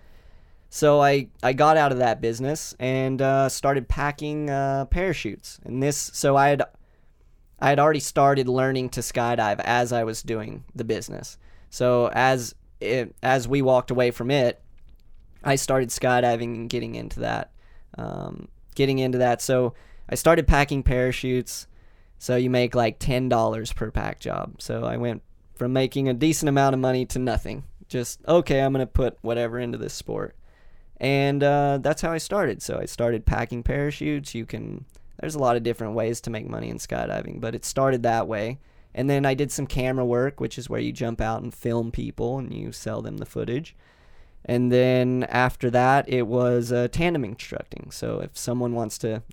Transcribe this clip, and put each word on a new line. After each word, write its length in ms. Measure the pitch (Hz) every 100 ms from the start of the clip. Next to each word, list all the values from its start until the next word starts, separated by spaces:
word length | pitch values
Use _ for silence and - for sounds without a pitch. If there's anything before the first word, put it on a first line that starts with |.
| - - - - - - -
So 320 | - 151 147
I, 280 | 143 139 127 -
I 100 | 123
got 220 | 135 151 160
out 160 | 143
of 60 | 127
that 220 | 123 110
business 540 | 117 117 131 156 - -
and, 440 | 127 131 131 131
uh, 260 | 135 135 135
started 400 | - 139 139 123
packing, 600 | - 143 143 151 151 147
uh, 340 | 139 139 135 131
parachutes. 720 | - 185 147 107 - - -
And 180 | - 120
this, 140 | 139 143 -
so 240 | - 147 139
I 120 | 139
had, 120 | 143 - - - _ - _ _ _ _ -
I 100 | 131
had 80 | 143
already 220 | 147 151
started 480 | - - 139 139 123
learning 420 | 127 131 131 127
to 100 | 123
skydive 600 | 120 - 120 120 107 104
as 320 | 98 120 120
I 120 | 120
was 180 | 113 110
doing 420 | - 110 107 104 -
the 100 | -
business. 540 | 113 107 - 98 - - - - -
So 400 | - 123 123 120
as 420 | - 127 131 117 - - -
it, 340 | 101 127 117 -
as 260 | 127 131 120
we 140 | 139
walked 280 | 131 127 123
away 200 | 127 120
from 200 | 120 120
it, 300 | 143 123 - - - - - - - - -
I 120 | - 139
started 320 | - 131 120
skydiving 640 | - 131 123 123 117 117
and 140 | 113 113
getting 260 | 123 117 117
into 240 | 113 120
that, 320 | 117 - - - - - - -
um, 520 | 57 50 50 50 50 - -
getting 240 | - 135 135
into 200 | 131 123
that. 220 | 123 117
So 320 | - 127 123 - - - -
I 60 | -
started 300 | 160 165 143
packing 360 | 143 143 139
parachutes. 840 | 131 127 127 123 127 127 117 - - - - - - -
So 180 | - 123
you 140 | 127
make, 240 | 123 123
like, 240 | 123 117 107
ten 300 | - 127 127
dollars 440 | 123 110 110 110
per 180 | - 110
pack 300 | 110 104 -
job. 400 | - 50 50 -
So 240 | - 113
I 120 | - 117
went 260 | 120 113 - - -
from 180 | - 123
making 360 | 131 131 139 135
a 60 |
decent 340 | 120 156 147 151
amount 260 | 139 139
of 60 | 135
money 260 | 131 127 127
to 120 | 139
nothing. 460 | 127 113 - 117 - - -
Just, 320 | 127 120 - -
"Okay, 340 | 170 160 139
I'm 120 | 135
gonna 140 | 135 131
put 300 | - 123 -
whatever 360 | 113 117 117 120
into 200 | 123 117
this 160 | 110
sport." 400 | - - 107 - - - - - - - -
And, 440 | 131 139 139 143
uh, 360 | 143 143 143 139
that's 180 | 135 156
how 80 | 170
I 80 | 165
started. 440 | - 202 160 101
So 160 | - -
I 60 | -
started 400 | - 120 117 -
packing 360 | - 117 120
parachutes. 720 | 117 139 143 143 147 147 143
You 120 | 117 113
can, 400 | 113 107 101 131 - - -
there's 140 | -
a 40 | 156
lot 180 | 127 120
of 60 |
different 300 | 117 117 110
ways 280 | 113 113 117
to 80 | -
make 180 | 110 -
money 220 | 57 57
in 80 | 58
skydiving, 600 | - 60 60 50 - -
but 160 | 113
it 120 | 107 -
started 360 | - 135 127
that 220 | 120 113 95
way. 320 | 110 110 131 - - -
And 160 | - 135
then 160 | 139 139
I 80 |
did 180 | 135 143
some 140 | - 139
camera 400 | 143 127 131 120
work, 340 | 120 135 143
which 160 | 123 -
is 140 | 120
where 100 | 113
you 120 | 120
jump 280 | 123 117 117
out 220 | 110 110
and 100 | 113
film 380 | - 123 117 117
people 460 | 120 117 - 113 135
and 120 | 123
you 180 | 110 107
sell 300 | 110 - 110
them 160 | 110 104
the 80 | 104
footage. 500 | - 110 123 165 - _ _ - - - - -
And 260 | 120 123
then 520 | 123 127 127 127 127 123
after 400 | 120 127 - 127
that, 380 | 123 127 139 -
it 140 | 127
was, 500 | 113 123 123 123 117
uh, 160 | 123 123
tandem 380 | - 170 165 117
instructing. 640 | 117 - - - - -
So 300 | - 117 110
if 140 | 92 -
someone 340 | - 123 123
wants 240 | 117 110 -
to 240 | 120 107 -